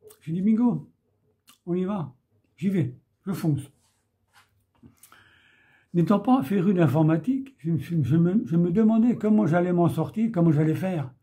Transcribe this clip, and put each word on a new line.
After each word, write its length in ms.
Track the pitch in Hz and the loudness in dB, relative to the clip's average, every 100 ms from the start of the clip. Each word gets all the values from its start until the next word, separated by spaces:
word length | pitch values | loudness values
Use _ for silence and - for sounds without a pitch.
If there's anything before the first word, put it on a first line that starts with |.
| - - | -20 -18
j'ai 140 | - | -10
dit : « 80 | 170 | -4
Bingo, 480 | 202 220 247 151 - _ _ _ _ _ _ _ 175 | 0 2 0 -2 -8 _ _ _ _ _ _ _ -6
on 100 | 180 | -4
y 100 | 185 | -4
va, 280 | 208 127 - _ _ _ _ | -6 -8 -14 _ _ _ _
j'y 100 | 196 | -4
vais, 300 | 190 127 - _ _ 185 | -2 -4 -8 _ _ -10
je 60 | |
fonce. » 400 | 185 165 131 - _ _ _ _ _ _ _ _ _ _ _ - _ _ _ _ _ _ _ _ _ _ | -4 -2 -2 -6 _ _ _ _ _ _ _ _ _ _ _ -20 _ _ _ _ _ _ _ _ _ _
N'étant 260 | 175 165 202 | -2 2 2
pas 240 | 254 262 | 2 0
féru 300 | - 196 180 | 0 0 0
d'informatique, 840 | 180 156 147 156 165 254 269 - _ | 2 2 4 2 2 -2 -4 -8 _
je 120 | 160 | -4
me 80 | 165 | -4
suis, 240 | - 170 | -2 -2
je 140 | 110 165 | 0 2
me, 280 | 170 208 - | 2 0 0
je 120 | 165 | 0
me 120 | 175 | 0
demandais 440 | 175 220 226 240 214 | 2 2 2 0 0
comment 320 | 208 214 185 | 0 2 2
j'allais 240 | 175 180 | 0 0
m'en 160 | 175 170 | 2 0
sortir, 420 | 160 156 214 226 | 0 -4 -4 -2
comment 180 | 170 170 | 2 2
j'allais 240 | 147 156 151 | 4 0 -2
faire. 380 | 190 170 123 - | -4 -6 -8 -14